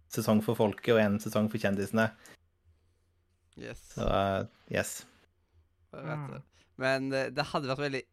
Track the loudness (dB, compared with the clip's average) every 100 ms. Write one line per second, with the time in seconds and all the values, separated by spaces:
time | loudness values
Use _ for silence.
0 | -8 -2 2 4 4 2 2 2 4 4
1 | 6 2 0 0 0 0 0 0 0 2
2 | 2 -2 -20 -20 _ _ _ _ _ _
3 | _ _ _ _ _ -16 -14 -14 -12 -4
4 | 0 2 2 0 -4 _ -4 -2 -2 -6
5 | -16 _ _ _ _ _ _ _ _ -14
6 | -10 -8 -10 -12 -18 _ _ -4 -2 0
7 | 0 -2 -2 -4 -2 -2 -2 -2 -2 -4
8 | -8